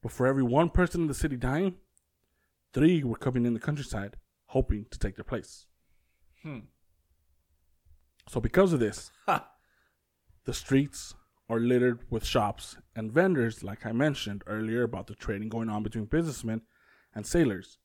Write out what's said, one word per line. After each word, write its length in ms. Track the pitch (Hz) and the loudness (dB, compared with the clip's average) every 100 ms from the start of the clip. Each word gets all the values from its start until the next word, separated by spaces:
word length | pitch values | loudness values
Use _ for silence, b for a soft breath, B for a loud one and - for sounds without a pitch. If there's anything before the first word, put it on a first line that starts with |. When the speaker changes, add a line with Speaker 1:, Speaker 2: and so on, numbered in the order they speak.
Speaker 1:
But 80 | 117 | -8
for 140 | - 131 | 0 2
every 160 | 139 | 4
one 260 | 127 131 170 | 4 4 4
person 320 | - 180 170 | 4 2 2
in 40 | 160 | -2
the 80 | |
city 220 | 135 156 127 | -2 -4 -2
dying, 400 | 123 143 190 180 _ _ _ _ _ _ _ _ _ | -2 0 0 -2 _ _ _ _ _ _ _ _ _
three 320 | - 151 175 | 4 4 6
were 120 | 131 110 | 0 -2
coming 300 | - 127 120 | -2 0 0
in 80 | |
the 60 | 117 | 0
countryside, 560 | - 147 131 107 101 - _ _ _ | -2 -6 -4 -8 -8 -12 _ _ _
hoping 400 | 127 113 107 104 | -2 0 -2 -6
to 80 | - | -6
take 160 | 107 | -6
their 100 | 95 | -6
place. 420 | - 117 - - _ _ _ _ _ _ _ _ | -8 -8 -8 -20 _ _ _ _ _ _ _ _
Speaker 2:
Hmm. 160 | 156 135 - _ _ _ _ _ _ _ _ _ _ _ _ - _ _ - | -14 -14 -16 _ _ _ _ _ _ _ _ _ _ _ _ -20 _ _ -8
Speaker 1:
So 120 | - | -4
because 320 | 110 - 190 | 0 4 4
of 80 | 156 | 4
this, 300 | 110 - - _ | 0 -2 -16 _
Speaker 2:
<laughs> 80 | - | -2
Ha. 220 | 175 - _ _ _ _ _ _ _ _ _ | -2 -2 _ _ _ _ _ _ _ _ _
Speaker 1:
The 100 | - | -10
streets 600 | - - 135 143 - - - _ _ _ | -8 2 2 2 -4 -16 -18 _ _ _
are 120 | 117 | 0
littered 400 | 120 123 123 120 - | 4 4 4 2 -4
with 140 | 113 | -4
shops 520 | - 127 104 - - - _ - | 0 0 0 -4 -12 -20 _ -10
and 160 | 110 | -2
vendors, 500 | 123 190 165 117 110 | 2 4 4 2 -2
like 220 | 101 95 113 | -12 -10 -4
I 60 | |
mentioned 500 | 113 151 139 - 101 - | 0 0 0 -6 -8 -6
earlier 360 | 107 110 117 | -6 -2 0
about 240 | 120 110 - | -2 -4 -10
the 80 | |
trading 340 | - - 101 107 | -12 -6 -6 -4
going 200 | 113 113 | -6 -4
on 140 | 107 | -4
between 240 | 107 117 104 | -4 -6 -2
businessmen 560 | 151 165 135 117 113 _ b b b b | 0 0 -4 -4 -6 _ b b b b
and 120 | 110 101 | -12 -2
sailors. 520 | 175 147 95 95 - | 2 2 2 -10 -20